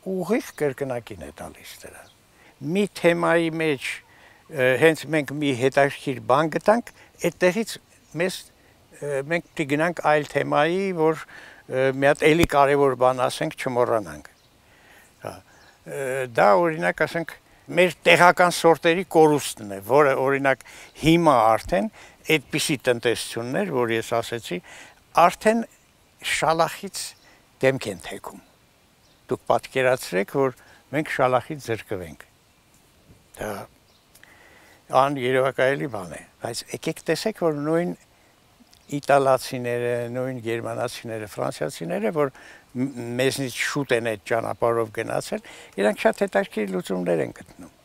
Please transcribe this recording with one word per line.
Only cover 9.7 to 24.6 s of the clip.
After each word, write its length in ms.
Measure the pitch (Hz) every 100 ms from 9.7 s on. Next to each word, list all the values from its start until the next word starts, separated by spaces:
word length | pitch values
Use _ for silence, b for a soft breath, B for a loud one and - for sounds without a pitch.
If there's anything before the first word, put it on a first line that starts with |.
| 147 170 170 151
այլ 180 | 151 143
թեմայի, 480 | 143 139 147 156 180 196 180
որ, 260 | 156 160 - B B B B
ը, 160 | 131 135
մի 180 | 135 139
հատ 160 | 151 160
էլի 220 | 160 165
կարևոր 480 | 147 139 143 139 123
բան 240 | 127 127 131
ասենք, 300 | - 156 -
չմոռանանք։ 680 | - 123 120 117 90 76 - _ _ _ b b b b b b
Հա, 160 | - 101 _ b b b -
ը, 160 | 143 135 135 127
դա, 160 | 117 185 196
օրինակ, 480 | 175 160 175 175 156
ասենք, 300 | 170 165 - b b b
մեր 260 | 147 180 -
տեղական 540 | - 165 175 175 180 -
սորտերի 460 | 165 156 170 170 190
կորուստն 680 | 170 156 147 - - 104 98
է, 40 |
որը, 300 | 101 135 147 131
օրինակ, 460 | 131 139 139 131 - B B -
հիմա 380 | 147 165 165 127
արդեն 480 | 110 110 - 175 214 B B B -
այդպիսի 460 | 156 - 156 - 139
տնտեսություններ, 920 | - 120 120 107 - - 120 143 202
որ 180 | 131 120
ես 160 | 113 113
ասեցի, 440 | 117 - 117 - 180